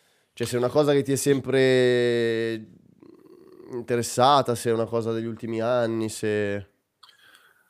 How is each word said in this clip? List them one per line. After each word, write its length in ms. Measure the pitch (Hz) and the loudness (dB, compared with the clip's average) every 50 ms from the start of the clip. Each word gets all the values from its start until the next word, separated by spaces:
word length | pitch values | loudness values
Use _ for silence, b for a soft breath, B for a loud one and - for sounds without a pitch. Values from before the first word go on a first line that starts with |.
| _ _ _ _ _ _ _ | _ _ _ _ _ _ _
Cioè, 120 | - 120 | -8 -6
se 100 | 113 123 | -4 -2
è 40 | 120 | -2
una 100 | 123 123 | -2 0
cosa 240 | 117 147 151 143 143 | 2 2 2 2 2
che 80 | 139 | 0
ti 100 | 123 135 135 | 0 0 -2
è 20 | |
sempre 1500 | 123 - 143 143 135 127 131 127 135 131 131 131 127 127 123 123 120 120 120 117 117 117 117 113 113 113 113 113 113 110 - - - _ _ _ _ - - - - - - - - - - - - - - | -2 2 2 2 0 0 -2 0 2 2 4 4 4 4 4 2 2 2 0 0 0 0 0 -2 -2 -4 -4 -6 -8 -10 -14 -20 -20 _ _ _ _ -20 -20 -20 -20 -20 -20 -20 -20 -20 -20 -20 -20 -18 -14
interessata, 800 | 127 120 113 - 123 120 113 - - 127 123 135 147 139 123 - 120 | -12 -10 -6 -2 -2 -2 -2 -2 0 4 6 6 6 6 4 2 -2
se 160 | - - 120 | -2 -2 -2
è 40 | 113 | 0
una 120 | 113 113 | 0 -2
cosa 260 | 110 117 117 110 113 | -2 -2 -4 -2 -2
degli 140 | 113 113 113 | -4 -4 -4
ultimi 360 | 117 110 110 - 113 113 113 | -6 -8 -10 -8 -6 -4 -4
anni, 480 | 113 120 127 123 117 113 113 113 110 110 | -2 0 0 0 0 -2 -2 -2 -4 -6
se 580 | 107 - - 107 107 104 104 101 101 101 98 - _ _ _ _ _ _ b b b b b b b b b b b b b b | -6 -4 -4 -2 -2 0 -2 -2 -4 -6 -8 -12 _ _ _ _ _ _ b b b b b b b b b b b b b b